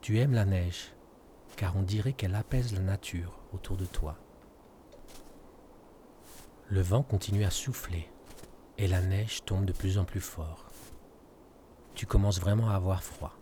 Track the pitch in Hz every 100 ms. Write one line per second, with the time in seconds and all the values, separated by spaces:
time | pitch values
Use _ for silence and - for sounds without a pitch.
0 | - 107 135 120 98 92 87 87 - -
1 | - - - - - - 90 92 95 107
2 | 123 131 95 101 - 131 123 101 92 98
3 | - 90 85 - - 92 - 95 92 -
4 | 78 78 - - - - - - - -
5 | - - - - - - - - - -
6 | - - - - - - - 95 90 107
7 | 123 101 - 101 104 - - 123 - 85
8 | 80 - - - - - - - 98 92
9 | 92 95 107 - - 95 98 90 95 95
10 | 92 98 - - 80 80 - - - -
11 | - - - - - - - - - -
12 | - - 101 92 90 104 113 98 90 92
13 | - - 92 -